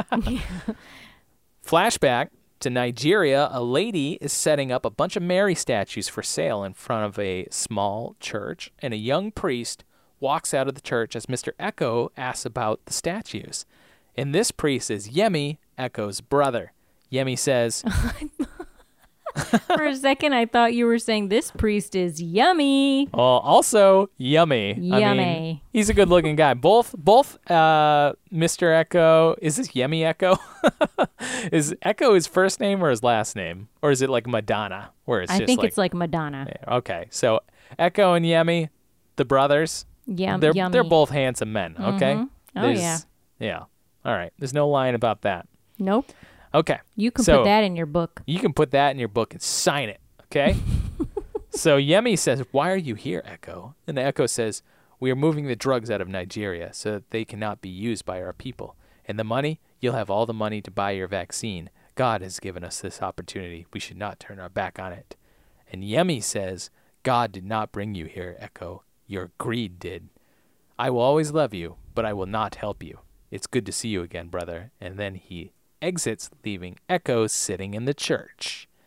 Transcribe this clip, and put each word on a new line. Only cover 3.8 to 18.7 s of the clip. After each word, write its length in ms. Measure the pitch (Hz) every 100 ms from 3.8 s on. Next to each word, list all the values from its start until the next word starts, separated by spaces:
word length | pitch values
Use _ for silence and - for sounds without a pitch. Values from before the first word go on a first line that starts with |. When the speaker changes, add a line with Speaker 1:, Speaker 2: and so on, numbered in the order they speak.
| 226 180 139 -
Speaker 1:
is 120 | 143
setting 400 | - 165 147 131
up 120 | 123
a 60 | 110
bunch 260 | - 170 -
of 60 |
Mary 320 | 175 185 202
statues 540 | 165 - 110 98 110 -
for 140 | -
sale 420 | - - 160 104
in 100 | 98
front 320 | - - 113 104
of 120 | 101
a 280 | 98 92 -
small 680 | - - 104 101 107 123 -
church, 540 | - 107 98 170 - _
and 120 | 135
a 40 | 107
young 340 | 113 156 208
priest 540 | - 175 120 - - _ _ _ _
walks 340 | 135 156 -
out 140 | 143 135
of 80 |
the 60 | 135
church 340 | - 120 113
as 140 | 117 -
Mister 260 | 127 - -
Echo 500 | 202 - 135 117 - -
asks 280 | 127 -
about 360 | 117 123 110 110 -
the 60 |
statues. 720 | - 170 202 - 101 - - - _ _ _ _ -
And 180 | 139
this 160 | 160 240
priest 400 | - 151 127 -
is 200 | 104 104
Yemi, 480 | 147 220 160 143 156 _ -
Echo's 440 | 127 - 104 98
brother. 520 | - 139 139 117 85 _ _ _ _
Yemi 260 | 131 131 120
says, 460 | 147 123 117 - 233 - 240 - 302
Speaker 2:
<laughs> 240 | - 277 - -